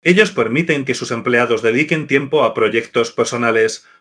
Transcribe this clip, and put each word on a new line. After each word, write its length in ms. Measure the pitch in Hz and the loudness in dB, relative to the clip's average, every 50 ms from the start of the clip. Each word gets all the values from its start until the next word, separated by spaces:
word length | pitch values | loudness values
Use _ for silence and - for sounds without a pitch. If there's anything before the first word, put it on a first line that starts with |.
Ellos 300 | - 170 180 196 214 - | 0 2 4 4 4 2
permiten 540 | - 131 117 110 117 151 170 165 156 143 135 | 0 -2 -2 0 0 -2 0 0 -2 -2 -2
que 80 | 131 120 | -4 -4
sus 180 | - 123 - | -6 -6 -6
empleados 500 | 123 117 101 123 120 120 123 117 117 110 | -6 -4 -2 0 2 2 2 2 0 0
dediquen 460 | 113 113 117 131 156 151 165 156 151 - | 2 2 2 2 0 0 -2 -4 -2 0
tiempo 360 | 135 139 135 135 156 151 127 | 0 -2 0 0 0 0 2
a 100 | 110 110 | 0 0
proyectos 580 | 120 110 104 98 117 113 - - 120 113 - | 0 0 0 0 -2 -4 -2 -2 -2 -2 -2
personales, 760 | - - 117 - 127 120 120 117 113 113 110 110 - - - _ - _ | -2 -4 -4 -2 -2 -2 -2 0 0 2 0 0 -2 -6 -14 _ -20 _